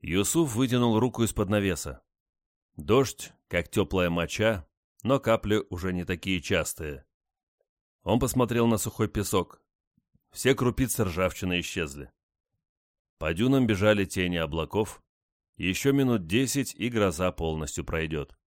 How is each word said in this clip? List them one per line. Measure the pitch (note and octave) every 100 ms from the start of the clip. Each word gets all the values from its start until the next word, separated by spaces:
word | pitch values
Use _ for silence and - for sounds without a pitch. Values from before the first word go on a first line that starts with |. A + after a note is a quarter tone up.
Юсуф | - F2 G3+ E3 D#3+ A2
вытянул | C3 B2 A#2+ A2
руку | B2 G#2
из-под | A2 - G2
навеса. | G#2 G2 E2 - C2 _ _ _ _ _ _ _ -
Дождь, | D2 C3 C3 - - _ _
как | F2 E2
тёплая | - G2 F#2+ F2+
моча, | E2+ E2 - G#2+ G#2 - _ _ _
но | G#2+ C3+
капли | B2 A2+ G#2 G#2 -
уже | F2 F#2
не | F2+
такие | E2+ F2+ - F#2
частые. | - F#2+ D#2 - D#2+ C2+ _ _ _ _ _ _ _ _ _ _
Он | - A2+
посмотрел | C3+ C3 B2 A#2 A#2
на | A2
сухой | - - G#2+
песок. | - G2 G2 F2 - _ _ _ _ _ _ _
Все | - B2+ C3+
крупицы | B2 A#2 B2+ - G2+
ржавчины | E2+ F#2 - F#2 F2+
исчезли. | E2+ - D#2 C#2+ C2+ _ _ _ _ _ _ _ _ _ _ _
По | D#2
дюнам | E2 B2 C3+ B2
бежали | G2+ G#2 G#2 F#2+
тени | - F2+ F2
облаков. | D#2+ D#2 D#2 G2 G#2+ - _ _ _ _ _ _
Ещё | F2 F#2 C#3
минут | C#3 C3+ A#2+ E2
десять, | G#2 C3 C#3+ B2 -
и | A2+
гроза | A#2 G2+ D#2+ F2+
полностью | - E2 D#2 D2+ - C#2+
пройдёт. | E2 D#2+ D#2 C#2 -